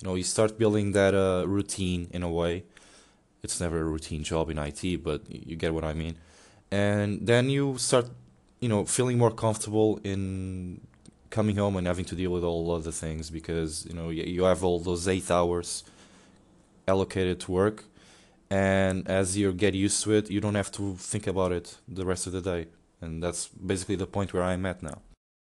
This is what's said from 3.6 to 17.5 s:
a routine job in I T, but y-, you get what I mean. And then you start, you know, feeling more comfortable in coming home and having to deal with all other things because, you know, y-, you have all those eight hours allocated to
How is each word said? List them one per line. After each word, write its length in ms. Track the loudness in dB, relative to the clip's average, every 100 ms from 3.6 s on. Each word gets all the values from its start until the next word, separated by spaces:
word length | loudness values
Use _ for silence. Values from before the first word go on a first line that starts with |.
| -2 0
a 20 |
routine 400 | 0 -2 -4 -6
job 260 | -2 -2 0
in 100 | -2
I 100 | -6
T, 260 | -4 -2 -2
but 260 | -2 -4 -6
y-, 140 | -14 -12
you 100 | -4
get 180 | -2
what 100 | -2
I 100 | -2
mean. 220 | -4 -6 -8 -16 -20 -20 -20 -6
And 540 | 0 2 2 0 0 4
then 240 | 4 4
you 280 | 2 0 -2
start, 260 | 2 2 2 -4 -20 _ _ -6
you 100 | 0
know, 160 | 2 2
feeling 320 | 0 2 4
more 140 | 4
comfortable 680 | 4 0 -2 0 4 4 2
in 800 | -2 -4 -4 -4 -6 -6 -8 -12 -16 _ -20 -20 -6
coming 280 | 0 2 2
home 180 | 2 2
and 100 | 0
having 180 | 0 -2
to 100 | -2
deal 160 | -2
with 120 | 0
all 280 | 0 0 0
other 200 | -2 -4
things 380 | -6 -6 -6 -8
because, 560 | -8 -4 -2 -2 -4 -10
you 60 |
know, 140 | -8 -6
y-, 220 | -4 -4 2
you 80 |
have 200 | 4 4
all 160 | 4 2
those 280 | 0 -2 0
eight 220 | 0 2
hours 540 | 2 4 0 -4 -10 -12 -20 -20 -20 -20 -20 _ _ _ _ 0
allocated 520 | 0 0 0 0 -2
to 100 | -2